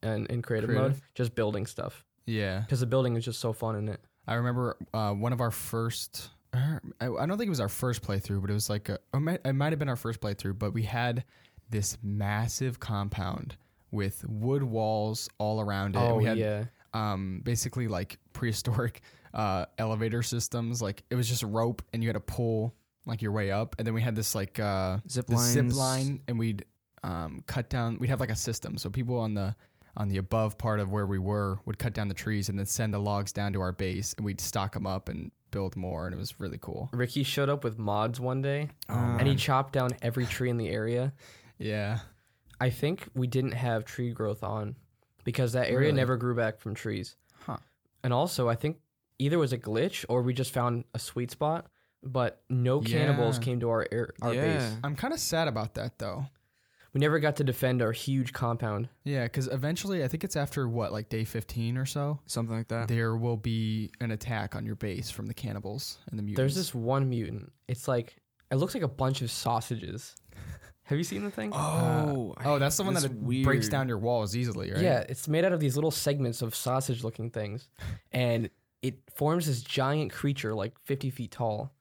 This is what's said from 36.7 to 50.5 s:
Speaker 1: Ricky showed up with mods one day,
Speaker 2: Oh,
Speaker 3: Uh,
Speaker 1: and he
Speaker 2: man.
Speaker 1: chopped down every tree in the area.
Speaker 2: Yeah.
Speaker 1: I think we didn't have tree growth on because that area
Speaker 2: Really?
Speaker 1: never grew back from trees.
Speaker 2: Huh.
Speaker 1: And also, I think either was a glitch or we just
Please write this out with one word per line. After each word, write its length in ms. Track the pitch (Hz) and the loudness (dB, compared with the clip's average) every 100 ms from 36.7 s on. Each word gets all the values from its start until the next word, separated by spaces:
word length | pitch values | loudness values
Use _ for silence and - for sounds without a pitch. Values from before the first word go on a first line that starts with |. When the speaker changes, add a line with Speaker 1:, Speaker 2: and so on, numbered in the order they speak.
| - 131 | -6 -4
Speaker 1:
Ricky 320 | 123 123 143 | -2 0 0
showed 240 | 135 - 139 | 0 2 2
up 140 | 147 | 2
with 160 | 120 110 | -2 -2
mods 400 | 107 104 110 120 | 0 2 2 0
one 220 | 127 131 | -2 0
day, 280 | 139 143 147 - - | 0 0 -4 -8 -4
Speaker 2:
Oh, 40 | |
Speaker 3:
Uh, 240 | 120 120 120 | 2 2 6
Speaker 1:
and 40 | |
he 80 | 131 | 6
Speaker 2:
man. 80 | 139 | 6
Speaker 1:
chopped 340 | - 135 135 | 6 4 4
down 200 | 139 127 123 | 4 2 2
every 240 | 120 120 120 | 0 2 0
tree 240 | - 127 | 2 2
in 80 | 120 | 2
the 100 | 107 | 0
area. 460 | 107 110 120 131 139 - - - _ | 0 2 2 2 -2 -16 -20 -20 _
Speaker 2:
Yeah. 420 | 107 107 101 110 - - _ _ _ - | -2 0 0 -2 -4 -20 _ _ _ 0
Speaker 1:
I 100 | 127 | 0
think 380 | 120 139 - - | 2 0 -2 -4
we 140 | - 127 | -2 0
didn't 240 | 127 131 | 2 0
have 320 | 120 123 113 110 | 0 0 0 -2
tree 260 | - 120 | -4 -4
growth 320 | 117 110 104 | -2 -2 -2
on 320 | 95 110 107 127 _ _ _ _ | -2 -4 -4 -8 _ _ _ _
because 300 | - 117 127 | -4 0 2
that 140 | 123 123 | 2 2
area 120 | 123 | 4
Speaker 2:
Really? 120 | 143 | 6
Speaker 1:
never 240 | 143 127 127 | 6 4 2
grew 180 | 123 120 | 2 2
back 240 | 113 110 | 2 0
from 140 | - | -6
trees. 420 | 95 113 104 - - _ _ - | -6 -4 -4 -6 -12 _ _ -10
Speaker 2:
Huh. 120 | 127 _ _ _ _ | -10 _ _ _ _
Speaker 1:
And 100 | 131 | 0
also, 340 | 123 170 - 123 | 2 2 2 2
I 60 | 113 | 2
think 220 | 151 160 _ _ _ _ | 0 -4 _ _ _ _
either 180 | 139 170 | 2 4
was 160 | 143 | 4
a 40 | 120 | 0
glitch 480 | 104 110 170 - - | 0 0 0 -2 0
or 120 | 123 | 2
we 120 | 123 | 2
just 180 | 123 131 | 2 0